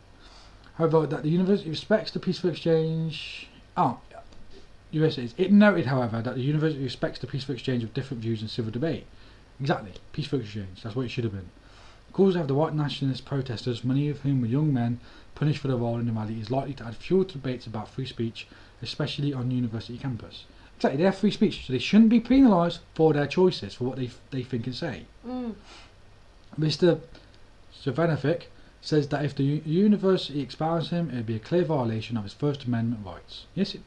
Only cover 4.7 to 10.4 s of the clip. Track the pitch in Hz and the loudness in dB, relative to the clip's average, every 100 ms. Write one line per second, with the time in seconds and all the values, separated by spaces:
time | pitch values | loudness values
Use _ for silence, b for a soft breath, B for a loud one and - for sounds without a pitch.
4.7 | - - 156 156 151 120 - 185 202 208 | -20 -6 0 2 0 -6 -2 6 8 8
5.7 | 170 123 135 117 113 117 131 131 151 160 | 6 2 0 0 -2 -4 -2 0 2 0
6.7 | 139 131 - 156 - - 135 - 120 - | -2 -6 -4 -6 -6 -8 -8 -6 -6 -2
7.7 | 123 110 - 131 117 113 110 107 - 110 | -2 -2 -6 -6 -6 -4 -4 -4 -6 -6
8.7 | 117 160 120 - b b b b - 135 | -2 -4 -4 -8 b b b b -8 -2
9.7 | - 98 - - - - 139 | -2 -4 -16 -12 -8 -4 -4